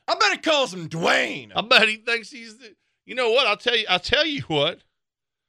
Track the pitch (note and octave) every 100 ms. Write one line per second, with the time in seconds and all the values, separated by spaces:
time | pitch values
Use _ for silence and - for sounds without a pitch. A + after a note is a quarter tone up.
0 | - F4+ G#4 F4 D#4 D4 A#3+ F#3 E3 E3
1 | - C4 A#3+ - G#3 F3+ G#3+ A#3+ G#3+ A3
2 | A#3 A#3 G#3 A#3 A3+ A3 A3+ _ _ _
3 | - A#3+ A#3+ B3 A#3 G#3 A#3+ A#3 G3+ F3+
4 | - D4 D#4+ F3+ B2+ D3+ D3+ - _ _
5 | _ _ _ _